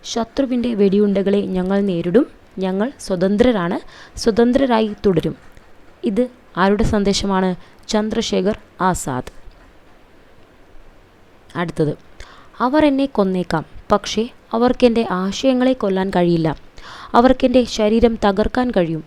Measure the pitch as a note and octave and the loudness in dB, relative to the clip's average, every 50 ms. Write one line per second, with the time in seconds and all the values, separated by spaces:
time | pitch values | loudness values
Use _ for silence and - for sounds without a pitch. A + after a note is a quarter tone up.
0 | _ - - A#3 A3+ A3+ - - C#4 B3 B3 B3 A#3 B3 A#3 G3+ G3+ G3+ F#3 G3+ | _ -8 -6 -6 -6 -4 -2 -4 -2 0 0 -2 -2 -2 0 2 2 4 4 4
1 | G#3 G#3 G3 G3 G3 G3 G3+ G3+ G3 E3+ F#3+ F#3 F3+ F#3 G3 G3+ G3+ G3+ F3+ E3+ | 4 4 2 2 2 2 0 0 0 -2 -2 -2 -2 0 0 0 0 0 -2 -2
2 | E3+ F3 E3+ A3+ D4+ - - - - - - - F#3 F#3 F#3 F#3+ G#3 C4 D4 - | -2 2 2 2 2 2 -4 -20 -20 -18 -10 -6 -6 -4 -2 -2 -4 -4 -6 -12
3 | - - G3 F3+ F3 G3 G#3 G#3 A#3 B3 A#3+ G#3 E3+ F3 G3+ D#4 - - - - | -6 -6 -2 0 0 0 2 2 2 2 2 0 -2 -4 -4 -6 -8 -12 -20 -20
4 | - - - - - A#3+ G#3+ F#3+ A#3 A#3+ B3 C4 C#4 B3+ A#3+ A3 A3 G#3+ G#3 - | -20 -18 -14 -4 -2 -2 2 2 2 2 2 0 0 0 0 0 0 -2 -4 -2
5 | - G#3 F#3 D#3+ - D#3+ D3 - - - - - - - - - - - - - | -2 0 0 0 0 -2 -8 -8 -16 -20 -20 -20 -20 -20 -20 -20 -20 -20 -20 -6
6 | - - G3 G#3 B3 B3 - - _ - - - F3+ G3 G3+ G3+ A3+ - - G#3+ | -6 -4 0 0 -2 -2 -4 -18 _ -14 -4 0 2 2 2 2 2 0 0 0
7 | G3+ G3 G3 - - G3+ G3 F#3+ F#3 F#3 F3+ - - - - _ - - - G#3+ | 0 0 0 -2 -2 -2 0 0 0 0 -2 -4 -10 -20 -20 _ -12 -4 -2 -2
8 | G#3+ A3 G#3+ A#3 A3 - - G3 F#3 G3 G#3+ - - - - - F3 F#3 F3 - | -2 -2 -4 -4 -4 -2 -2 0 0 0 -2 -4 -10 -20 -8 -2 0 0 0 -2
9 | - D#3+ C3 B2+ C3 - - - - - - - - - _ - - - - - | -4 -6 -6 -6 -6 -8 -14 -18 -20 -20 -20 -20 -20 -20 _ -20 -20 -20 -20 -20
10 | - _ - - - - - - - _ - _ - - - - - - - - | -20 _ -20 -20 -20 -20 -20 -20 -20 _ -20 _ -20 -20 -20 -20 -20 -20 -20 -20
11 | - _ _ - - - _ - _ - - - F3+ E3+ - - D#3+ D3 - - | -20 _ _ -20 -20 -20 _ -20 _ -14 -8 -8 -8 -6 -2 -2 -2 -2 -2 -6
12 | - - - - - - - - - - - - A3 B3+ B3+ D#4 D#4 D4 C#4 C4 | -12 -20 -20 -20 -20 -20 -20 -20 -20 -20 -8 -4 -2 0 2 4 4 4 4 2
13 | C#4 C#4 - - G3+ F#3+ F#3 F#3 F3 - - D#3+ D3 - - - - - G#3 G3+ | -2 -2 0 0 0 0 0 -2 -2 -2 -2 -4 -4 -6 -14 -20 -2 0 0 0
14 | - - - - A3 B3+ - - _ _ - A3+ A#3+ B3 B3 - - A#3+ A3+ A#3 | 0 -2 -4 -4 -4 -4 -6 -18 _ _ -2 0 2 2 2 4 4 4 4 4
15 | A3+ A3+ G3 F3+ F#3 G3 G3 - - C4+ C4 B3 B3+ C4 C4 C4 - G3+ F#3+ F#3+ | 0 0 -2 -2 -2 -4 -6 -2 0 0 2 2 2 0 0 0 -2 -2 0 0
16 | F#3+ G3 F#3+ F3+ F3 F3 F3 E3 D#3+ D#3+ C#3 - - - _ - - - - - | -2 0 0 2 2 2 2 2 0 -2 -2 -4 -10 -20 _ -20 -20 -20 -20 -20
17 | - - - A#3+ A#3+ C4 C4 B3+ - B3+ B3 C4 A#3+ A3 - - A3 G#3 A3 A#3 | -18 -2 0 2 4 4 2 2 2 2 2 2 2 0 -2 -2 0 2 2 4
18 | A#3 A#3 A#3 A3 - G#3 G3+ G3 G#3+ - - - B3+ B3 A#3 G3+ F3 D#3+ E3 D#3 | 2 2 0 2 0 0 0 2 -2 -2 0 -2 -2 0 0 0 0 0 -2 -6
19 | D3+ | -8